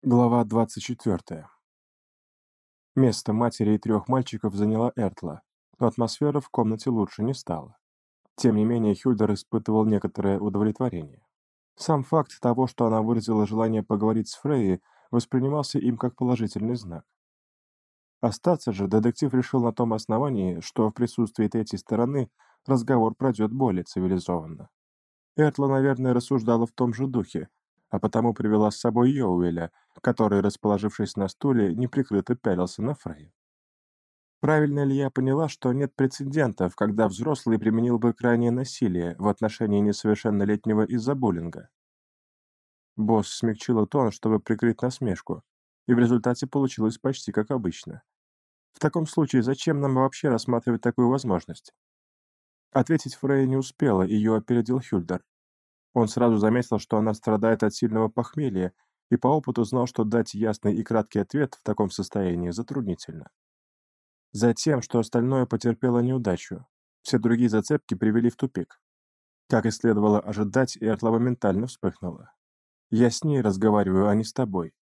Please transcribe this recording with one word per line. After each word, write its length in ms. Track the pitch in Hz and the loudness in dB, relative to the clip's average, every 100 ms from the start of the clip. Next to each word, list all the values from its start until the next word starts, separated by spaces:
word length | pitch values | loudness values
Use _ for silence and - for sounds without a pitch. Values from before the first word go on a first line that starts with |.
| 135 | 4
Глава 360 | 120 120 120 | 4 6 4
двадцать 400 | 110 110 113 - | 2 0 0 -4
четвёртая. 640 | - 120 117 87 - 80 76 _ _ _ _ _ _ _ _ _ _ _ _ _ _ | -10 -6 -2 -2 -4 -16 -16 _ _ _ _ _ _ _ _ _ _ _ _ _ _
Место 380 | - 131 104 - | 2 2 2 -2
матери 420 | 107 120 - 104 | 0 0 0 0
и 40 | 107 | 2
трёх 280 | 107 107 - | 0 -2 0
мальчиков 480 | 131 123 110 - | -2 -2 -6 -6
заняла 380 | 98 104 110 120 | -2 0 0 -2
Эртла, 480 | - 101 - 85 71 _ _ _ _ | -2 -4 -4 -12 -12 _ _ _ _
но 80 | 120 | -2
атмосфера 500 | 110 113 - 147 147 | 0 -4 0 -2 -2
в 100 | - | -2
комнате 420 | - 110 110 - | -2 0 -2 -2
лучше 340 | 113 95 - | 0 -2 -2
не 100 | 113 | -6
стала. 420 | 135 - 82 - _ _ _ _ _ _ - | -6 -8 -8 -8 _ _ _ _ _ _ 0
Тем 180 | 123 | 2
не 100 | 107 | 2
менее, 300 | 107 120 107 | 2 2 0
Хюльдер 400 | 95 131 110 107 | 0 0 2 0
испытывал 500 | 101 - 113 104 110 | -2 -4 -4 0 2
некоторое 540 | 110 104 98 - 98 98 | 2 0 -2 -2 -2 -2
удовлетворение. 880 | 104 101 107 104 127 90 73 65 _ _ _ _ _ | -2 0 -2 0 -4 -4 -12 -18 _ _ _ _ _
Сам 300 | _ - 151 | _ -2 -2
факт 340 | 127 160 139 - | 2 0 0 -2
того, 280 | 127 120 131 | 0 0 -2
что 180 | - 117 | 0 0
она 160 | 110 | 2
выразила 460 | 110 117 110 110 101 | 0 -2 0 0 0
желание 340 | 110 113 110 | 0 0 -2
поговорить 460 | 101 104 107 113 107 | -2 0 0 0 -4
с 80 | - | -8
Фрейей, 440 | 143 139 101 92 _ _ _ | -2 0 0 -2 _ _ _
воспринимался 680 | 120 - 131 131 151 139 - | -4 0 -2 -2 -4 -4 -2
им 160 | 120 117 | -2 -2
как 180 | 127 | -6
положительный 640 | - 123 120 107 98 110 123 | -2 -2 0 -2 -4 -6 -6
знак. 280 | 98 80 _ _ _ _ _ _ _ _ _ _ _ _ | -8 -16 _ _ _ _ _ _ _ _ _ _ _ _
Остаться 500 | 117 - 175 165 - | -4 0 0 0 -2
же 160 | 95 135 | -4 0
детектив 480 | 110 117 - 147 | 2 2 0 0
решил 260 | 127 123 131 | 0 0 0
на 120 | 117 | 0
том 200 | 110 117 | -2 -2
основании, 680 | 110 - 113 143 117 92 87 | -2 -2 -2 0 -2 -2 -4
что 280 | - - 107 | -8 -2 -2
в 40 | |
присутствии 560 | - 120 - 113 - 107 | 0 -4 0 -4 0 -2
третьей 320 | 117 107 95 | -2 -4 -8
стороны 500 | - 110 120 143 123 _ _ _ | -4 -2 0 -2 -6 _ _ _
разговор 520 | - 131 117 127 113 - | -2 -2 2 2 2 0
пройдёт 340 | 131 107 107 | -2 0 -2
более 320 | 127 131 92 | 0 0 0
цивилизованно. 840 | - 92 92 92 - 87 80 80 - _ _ _ _ _ _ - | -4 -4 -2 -2 -2 -6 -6 -16 -20 _ _ _ _ _ _ 0
Эртла, 300 | 151 139 139 | 0 2 0
наверное, 480 | 135 139 127 127 | 2 2 0 2
рассуждала 500 | 120 120 135 110 117 | 0 0 -2 2 2
в 60 | 117 | 0
том 240 | - 123 | 0 -2
же 140 | 113 135 | 0 -2
духе, 400 | 127 - - - _ _ _ _ | -2 -4 -8 -10 _ _ _ _
а 100 | 101 | -2
потому 360 | 104 110 117 | 0 2 0
привела 360 | 110 110 107 107 | 0 2 4 4
с 80 | - | 2
собой 320 | 120 113 123 | 0 2 2
Йоуэля, 640 | 143 110 90 87 85 82 _ _ - | 2 0 2 0 -2 -8 _ _ -2
который, 400 | - 117 110 101 | -2 2 2 2
расположившись 760 | 101 - 104 101 104 - 101 - | 0 -2 -2 0 -2 -4 -6 -4
на 120 | 98 | -6
стуле, 460 | - 143 123 98 | -4 0 2 2
неприкрыто 600 | 92 123 - 131 101 92 | 0 -2 -2 0 -2 -2
пялился 480 | 123 110 90 90 - | -4 -2 -2 -2 -4
на 120 | 113 | -6
Фрейю. 380 | 151 - 76 76 _ _ _ _ _ _ _ _ _ _ _ | -6 -12 -14 -20 _ _ _ _ _ _ _ _ _ _ _
Правильно 440 | 143 156 147 143 | 2 4 2 0
ли 100 | 139 | 0
я 160 | 135 135 | 0 0
поняла, 380 | - 131 139 156 | 0 0 0 -2
что 240 | - 127 | -2 -2
нет 220 | 131 143 - | 0 -4 0
прецедентов, 800 | 135 - 139 151 131 98 92 - | -2 0 -4 0 0 0 -4 0
когда 320 | 104 104 110 | -2 2 0
взрослый 500 | 95 135 143 - 110 | 0 -4 -2 0 2
применил 400 | 107 113 120 117 | 2 2 2 2
бы 140 | 117 | 0
крайнее 380 | - 123 117 120 | 0 0 2 2
насилие 680 | 123 131 - 110 90 85 - | -2 -6 -2 -2 0 -4 -2
в 100 | 101 | -2
отношении 520 | 98 107 - 110 104 | 0 -4 -2 0 2
несовершеннолетнего 1040 | 104 101 107 104 113 104 101 104 113 107 | 0 0 0 0 0 0 0 -2 0 0
из-за 300 | 107 117 117 | 0 -2 -4
буллинга? 560 | 135 123 85 85 82 - _ _ _ _ _ _ _ _ _ _ _ _ - | -2 -2 -2 -6 -12 -20 _ _ _ _ _ _ _ _ _ _ _ _ -4
Босс 320 | 107 110 98 | 2 2 0
смягчила 580 | - 117 104 - 113 104 | -4 -4 -4 -2 0 0
тон, 240 | 151 117 | 0 -2
чтобы 300 | - 110 107 | -2 -2 -2
прикрыть 420 | - 110 120 113 | 0 0 0 0
насмешку, 600 | 123 - 117 90 - 80 _ _ _ _ - | -4 -4 -6 -6 -8 -12 _ _ _ _ 0
и 80 | |
в 40 | 120 | 4
результате 480 | 120 120 123 120 135 | 4 4 2 -2 -4
получилось 520 | 143 135 - 110 113 | -2 -2 0 -2 -2
почти 340 | 127 135 - | -6 -6 -4
как 180 | 104 107 | -4 -2
обычно. 520 | 135 95 - - - _ _ _ _ _ _ _ | -4 -4 -8 -16 -18 _ _ _ _ _ _ _
В 60 | _ | _
таком 280 | 151 170 160 | -2 -2 -2
случае, 360 | - 143 127 | 0 2 2
зачем 380 | 117 - - 143 | 2 -2 -2 0
нам 140 | 139 | 0
вообще 340 | 131 135 - 151 | 2 0 0 0
рассматривать 540 | 120 - 120 123 113 | 0 0 -2 0 0
такую 260 | 120 120 120 | 0 2 2
возможность? 640 | 135 127 90 - - - _ _ _ _ _ _ _ _ _ _ | 2 -2 -4 -4 -18 -20 _ _ _ _ _ _ _ _ _ _
Ответить 420 | 135 135 160 135 | -2 2 0 -2
Фрейя 320 | - 135 139 131 | -6 0 2 2
не 100 | 131 | 0
успела, 460 | 131 - 143 95 | -4 -2 2 4
её 320 | 95 107 107 | 2 2 2
опередил 460 | 110 - 120 113 127 | 0 2 0 2 -2
Хюльдер. 440 | - 101 85 90 _ _ _ _ _ _ _ | -2 -4 -2 -8 _ _ _ _ _ _ _
Он 140 | 123 107 | 0 0
сразу 280 | - 120 107 | 2 2 4
заметил, 420 | 107 120 120 107 | 4 2 0 -4
что 200 | - 110 | 0 0
она 160 | 110 | 0
страдает 480 | 107 - 107 113 110 | -2 0 2 2 2
от 100 | 107 | 0
сильного 360 | - 120 110 110 | 0 -2 0 0
похмелья, 640 | 123 117 151 139 92 90 _ _ _ _ | -2 -4 -4 -4 -2 -4 _ _ _ _
и 60 | 123 | 2
по 120 | 127 | 2
опыту 360 | 151 131 120 | 2 0 -2
знал, 220 | 107 127 123 | -2 0 -2
что 180 | - | -2
дать 300 | 107 117 110 | 0 0 0
ясный 400 | 104 110 104 104 | -2 -2 0 -2
и 80 | 107 | -2
краткий 380 | 104 113 104 104 | 0 -2 0 -2
ответ 340 | - 147 139 | -2 -2 -4
в 80 | - | -4
таком 280 | - 104 101 | -6 -2 -2
состоянии 600 | - 95 104 92 87 87 | -2 -6 -2 -2 -2 -4
затруднительно. 800 | 85 120 143 104 85 - 82 - _ _ _ _ _ _ _ _ _ _ | -6 -8 -6 -6 -8 -10 -16 -18 _ _ _ _ _ _ _ _ _ _
Затем, 500 | 104 120 113 160 139 | 0 2 2 0 0
что 160 | - 120 | 0 -2
остальное 480 | 110 120 123 135 127 | 0 0 0 0 0
потерпело 540 | 120 120 113 127 120 | -2 -2 0 0 2
неудачу. 640 | 123 131 107 87 - 90 - _ _ _ | 0 -2 -2 -4 -6 -14 -16 _ _ _
Все 160 | - 123 | -2 0
другие 300 | 113 117 120 | 2 4 4
зацепки 460 | 107 - 151 - | 2 0 -4 -2
привели 340 | 95 110 110 120 | -2 2 2 0
в 80 | - | -2
тупик. 440 | 131 - - _ _ _ _ _ _ _ _ | -6 -6 -8 _ _ _ _ _ _ _ _
Как 160 | 120 | 2
и 60 | 110 | 2
следовало 500 | 107 117 104 104 104 | 0 0 2 4 2
ожидать, 560 | 104 104 104 120 127 - | 0 -4 0 0 0 -2
Эртла 320 | 110 104 113 | -2 0 0
моментально 540 | 113 123 120 104 95 127 | 2 0 0 0 0 -4
вспыхнула. 640 | - 95 - 90 - - _ _ _ _ _ _ | -6 -6 -6 -12 -12 -20 _ _ _ _ _ _
«Я 180 | 113 120 | 2 2
с 140 | - | 2
ней 180 | 156 143 | -2 0
разговариваю, 680 | 107 95 107 104 95 92 104 | 0 2 4 4 4 2 4
а 60 | |
не 100 | 104 | 2
с 100 | 113 | -2
тобой. 400 | - 120 95 82 _ | -4 -4 -4 -6 _